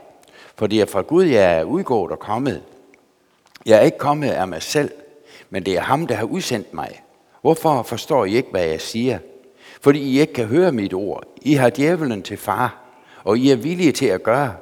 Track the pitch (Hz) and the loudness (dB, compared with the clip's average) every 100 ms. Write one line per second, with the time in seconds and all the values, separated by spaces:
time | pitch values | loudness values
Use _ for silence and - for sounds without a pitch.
0 | - _ _ - - - 107 107 98 98 | -18 _ _ -20 -20 -6 0 2 2 0
1 | 92 165 185 117 92 82 80 160 196 117 | 0 2 4 4 4 4 0 -4 -2 -2
2 | 80 78 - 110 135 87 - - _ _ | -2 -6 -6 -4 -4 -6 -10 -20 _ _
3 | _ _ _ _ _ - - 110 139 160 | _ _ _ _ _ -6 4 6 6 2
4 | 135 147 135 87 92 80 - 151 135 - | -2 -2 -2 -2 -4 -6 -4 -2 -4 -6
5 | - - - - - 95 92 87 87 139 | -20 -20 -20 -20 -12 -8 -4 -2 0 -2
6 | 165 107 110 175 - 113 - 82 - - | -2 -4 -4 -6 -4 -6 -8 -12 -12 -14
7 | _ _ _ _ 135 160 160 135 110 113 | _ _ _ _ 0 2 2 0 -2 -8
8 | - 147 95 113 139 95 82 78 - 113 | -2 0 2 0 0 -2 -2 -4 -6 -4
9 | 123 104 - - - _ - - 143 147 | -2 -4 -8 -20 -20 _ -20 0 2 2
10 | 143 131 156 127 110 143 180 123 98 92 | 2 0 0 -2 -2 0 2 0 -2 -4
11 | 101 67 - - 131 143 123 117 147 175 | -6 -8 -14 -6 0 4 4 2 0 0
12 | 151 104 - 101 - 101 123 - - - | -2 -6 -8 -8 -6 -4 -4 -6 -20 -20
13 | _ - - 113 135 131 135 175 165 - | _ -8 -2 2 4 2 0 0 0 2
14 | 131 92 - 127 135 95 | 0 0 0 0 0 -6